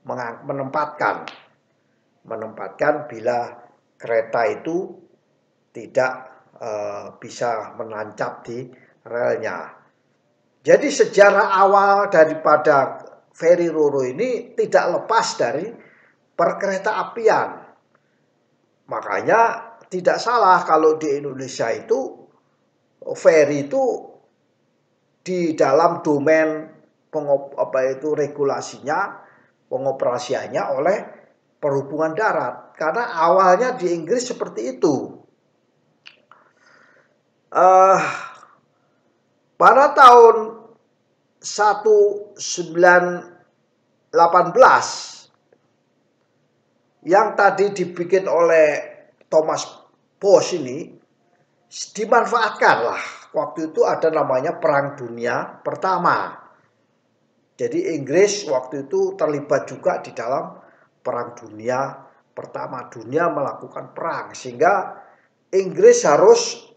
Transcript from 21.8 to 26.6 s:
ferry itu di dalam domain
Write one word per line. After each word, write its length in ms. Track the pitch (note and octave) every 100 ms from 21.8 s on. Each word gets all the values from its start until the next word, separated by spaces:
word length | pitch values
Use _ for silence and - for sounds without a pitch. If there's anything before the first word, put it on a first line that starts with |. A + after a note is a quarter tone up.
| - B3+ C4 - - _ _ _ _ _ _ _ B2+
ferry 500 | B2+ F#3+ D#3+ C#3 D3 C#3
itu 400 | C4+ C4 - - - _ _ _ _ _ _ _ _ _ _
di 320 | - F#3 E3+ -
dalam 480 | D3 C#3 E3+ E3+
domain 640 | D#3+ D3 C#3 D#3+ D#3+ D#3